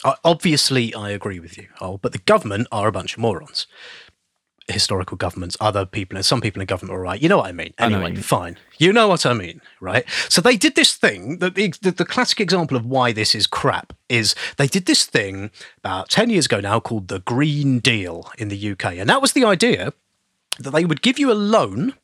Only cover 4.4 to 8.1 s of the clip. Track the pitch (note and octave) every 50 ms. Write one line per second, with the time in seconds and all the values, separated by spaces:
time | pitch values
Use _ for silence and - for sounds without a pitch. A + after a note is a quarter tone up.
4.4 | _ _ _ _ _ - - G2+ - - G#2 F#2 F2+ - F#2 - F#2 F2 - F#2
5.4 | F2 F2 - - G#2+ G#2+ G2+ G2+ F#2+ F#2 - A2 F#2 - F#2+ F#2+ F#2 - D3 A#2
6.4 | G#2 G#2+ - G2 F#2 - F#2+ F2 F#2+ F#2 F#2 F#2 F#2 F2+ F#2 A2 D3+ F3 G3+ D#3
7.4 | G#2 F#2+ F2 E2+ E2+ E2+ - - A#2 A2+ G#2 F#2+ E2+ F2